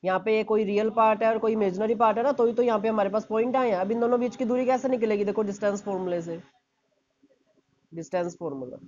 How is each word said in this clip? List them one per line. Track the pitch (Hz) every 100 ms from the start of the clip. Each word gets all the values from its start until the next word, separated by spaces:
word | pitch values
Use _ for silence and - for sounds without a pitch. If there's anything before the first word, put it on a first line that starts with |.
यहाँ | 180 185
पे | 202 220
ये |
कोई | 214 214
real | 202 208 220
part | 220 220 214
है | 226
और | 220
कोई | 220
imaginary | 220 202 180 220 226
part | 226 214
है |
ना, | 262
तो | 262 233
ही |
तो | 226
यहाँ | 240 214
पे | 220
हमारे | 220 196
पास | 214 -
point | 220 233 254
आए | 254
हैं। | 185
अब | 196
इन | 226
दोनों | 233 247
बीच | 247 -
की | 247
दूरी | 247 254
कैसे | 254 254
निकलेगी? | 254 214 208 202
देखो | 202
distance | 214 196 208 196
formula | 202 190 185 175
से, | 170 165 - _ _ _ _ _ _ _ _ _ _ _ _ _ _
डिस्टेंस | 165 160 185 175 175
फॉर्मूला | 165 139 127 127